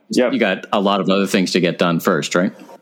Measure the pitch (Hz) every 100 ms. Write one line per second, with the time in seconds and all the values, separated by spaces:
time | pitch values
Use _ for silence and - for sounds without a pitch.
0 | - 120 123 127 104 95 - 110 98 101
1 | 92 98 98 101 87 95 85 82 87 85
2 | - 80 - 90 101 - - -